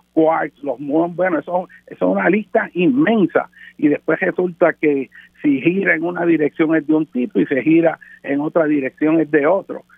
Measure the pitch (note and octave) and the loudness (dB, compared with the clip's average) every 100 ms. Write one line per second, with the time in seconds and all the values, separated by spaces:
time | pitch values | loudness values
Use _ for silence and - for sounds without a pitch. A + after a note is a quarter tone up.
0 | _ D#3+ D#3 D#3+ D#3+ - C#3+ B2 C#3+ D#3 | _ 0 2 0 -4 -8 -10 -8 -4 -2
1 | F3 E3+ F#3 D#3 - F3+ F3 - - - | -2 -2 -2 -4 -4 -6 -6 -14 -20 -4
2 | F3+ G3 F#3 G#3 G#3 A3 G3+ F3 E3+ B2+ | -2 0 0 0 0 -4 -2 0 2 2
3 | F3 A3+ E3+ C3 - _ - - D3 - | 2 2 2 0 -2 _ -20 -2 0 0
4 | - D#3+ F#3 - F3+ E3 E3 - D#3 C#3 | -2 -2 -2 -2 -4 0 0 2 0 0
5 | B2 - - _ D3+ C3+ D#3 F#3+ F3+ D#3+ | -4 -14 -20 _ -2 0 0 0 0 0
6 | E3+ F3 E3+ D#3+ C#3+ - D#3 D#3+ D3+ D#3 | -2 -2 0 2 0 0 0 0 0 0
7 | D#3 B2 B2 G3 D#3+ C3 B2 E3 E3 D3+ | 0 -4 -2 -2 0 0 2 4 2 -2
8 | - - - C#3 D#3 E3+ D3+ D3+ C3 - | -10 -14 -6 -4 -2 0 0 0 -2 -2
9 | D3+ E3 D3 D3 D3 F#3+ - C3 - | 0 2 2 2 2 0 -2 -12 -16